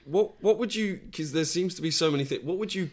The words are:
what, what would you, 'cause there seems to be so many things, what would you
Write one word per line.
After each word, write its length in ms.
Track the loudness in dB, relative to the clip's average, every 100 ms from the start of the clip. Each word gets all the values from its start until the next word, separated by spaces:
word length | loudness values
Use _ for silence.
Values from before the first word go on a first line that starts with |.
what, 400 | -4 0 0 0
what 140 | 2 2
would 180 | 2 0
you, 240 | -2 -4 -10
'cause 180 | -8 -2
there 140 | 0 0
seems 300 | 2 0 0
to 60 |
be 100 | -2
so 200 | 2 4
many 140 | 2 0
things, 180 | -2
what 140 | -2 -4
would 180 | -2 -2
you 120 | -4